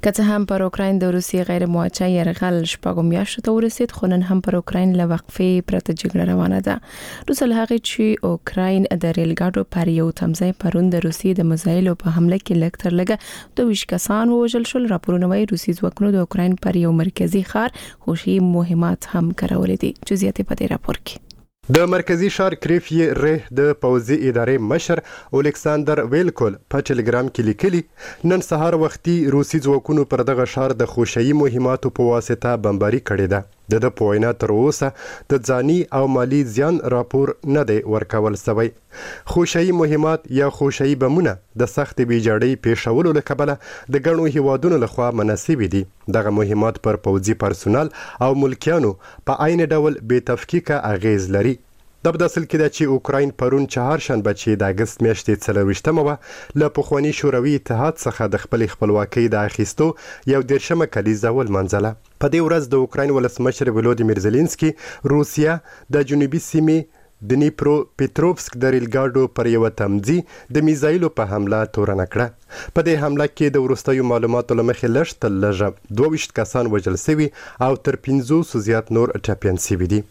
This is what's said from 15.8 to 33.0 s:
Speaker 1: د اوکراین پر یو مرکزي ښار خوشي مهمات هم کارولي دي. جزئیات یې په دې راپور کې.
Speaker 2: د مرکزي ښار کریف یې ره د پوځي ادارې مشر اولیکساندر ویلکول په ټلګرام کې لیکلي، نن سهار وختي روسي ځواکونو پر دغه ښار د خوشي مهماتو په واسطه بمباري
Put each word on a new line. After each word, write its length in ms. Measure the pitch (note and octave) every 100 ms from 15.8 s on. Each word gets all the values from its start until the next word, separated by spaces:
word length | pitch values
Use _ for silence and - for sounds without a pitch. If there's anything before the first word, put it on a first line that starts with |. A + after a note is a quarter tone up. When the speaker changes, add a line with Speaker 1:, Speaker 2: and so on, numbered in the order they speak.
| - - G#3 G3
Speaker 1:
د 80 | F3
اوکراین 320 | F#3+ F3+ F#3 F#3+
پر 160 | F3
یو 100 | E3+ E3
مرکزي 420 | E3+ - F3+ F#3+ F#3
ښار 260 | G#3+ A#3+ - - - -
خوشي 280 | E3 - F#3+ F3+
مهمات 600 | F3 E3+ E3+ E3+ F3+ -
هم 120 | F3+ E3 F3+ F3+
کارولي 340 | F#3 F#3 F#3 -
دي. 80 | -
جزئیات 340 | - G3 F#3+ -
یې 40 | G3
په 40 | -
دې 80 | - -
راپور 260 | - - -
کې. 180 | - - - _ _ - C#3
Speaker 2:
د 120 | F3
مرکزي 360 | F#3 F3 E3+ G3
ښار 200 | - F#3+ E3
کریف 220 | D3+ E3+ -
یې 240 | D#3+ D#3 A#2+
ره 340 | D3 D#3 - B2
د 160 | D3 C#3+
پوځي 360 | C3 B2+ A2+ D3+ B2+
ادارې 400 | A#2 A#2 C3 G#2+
مشر 320 | D#3+ - E3+ - - - C3+
اولیکساندر 640 | D3 - D#3 D3+ D3 D3 B2
ویلکول 420 | D3 F3+ - A2+ F#2+ _ C#3
په 100 | -
ټلګرام 400 | B2+ A2 A#2+ C3
کې 80 | - A2
لیکلي، 320 | G#2 F#3+ F3 - - - - E3
نن 140 | F#3 -
سهار 280 | D#3+ E3 E3+
وختي 340 | D#3 - E3+ F3 C#3 C#3+
روسي 260 | C#3 D#3+ C3+
ځواکونو 400 | C#3 - D3+ C#3 C3
پر 100 | B2+
دغه 160 | B2+ B2
ښار 240 | - C3 A#2 A#2+
د 60 | -
خوشي 320 | A#2 A#2+ B2+ D3
مهماتو 500 | C#3+ A#2+ B2+ B2+ C3 -
په 100 | A#2+
واسطه 440 | A#2+ - A#2 A#2+ A#2
بمباري 400 | G#2 G2 G#2 A#2+